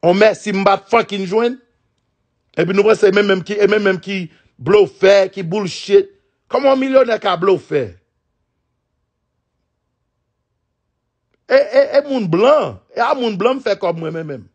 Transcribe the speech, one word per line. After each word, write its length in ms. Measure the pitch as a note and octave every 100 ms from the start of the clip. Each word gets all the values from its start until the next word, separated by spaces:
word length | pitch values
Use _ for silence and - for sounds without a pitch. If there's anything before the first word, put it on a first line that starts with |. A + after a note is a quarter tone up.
| E3+
Yon 120 | F3+
mèsi 380 | G#3+ G3 G#3 G3
m 100 | G3
pa 140 | G3
t 80 | -
fankin 380 | A#3 - G3+ F#3+
jwenn, 300 | G#3+ A#3+ B3 _ _ _ _ _ _ _ _ _ -
epi 160 | E3+
nou 140 | G3 G3+
panse 180 | G#3+ G3+
e 80 |
menm, 160 | G3 G#3
menm 160 | F#3+ F3
ki 140 | G#3
e 80 | G3+
menm, 160 | G#3 G3+
menm 100 | F#3
ki 220 | - G3 E3+ _ _ _
blofè, 680 | B2 G#3 F#3 - F#3+ G3+ F#3
ki 120 | G3 E3+
boulche, 560 | G3+ F#3+ - - G3 G3 _ _ _ _
kòman 240 | - C#4
yon 80 | C4+
milyonè 400 | C4 C4 A#3+ A3
ka 160 | G#3 F3
blofè? 460 | F#3+ F3+ - D3+ A2+ F2 _ _ _ _ _ _ _ _ _ _ _ _ _ _ _ _ _ _ _ _ _ _ _ _ _ _ _ _ _ _ _ _ _ _ _
E 100 | C4 C#4+ B3 C#4 C#4
e 40 | D4
moun 180 | C4+ G3
blan 520 | E3+ A#3+ D4+ F#3 G2 _ -
e 40 |
pa 140 | A#3+
moun 240 | C#4+ A#3+ G3+
blan, 220 | A3 C4
m 20 |
fè 140 | B3 G3
kòb 220 | F3+ E3
mwen, 120 | D#3+ E3
mwen 100 | D#3+
menm 200 | C3+ G2+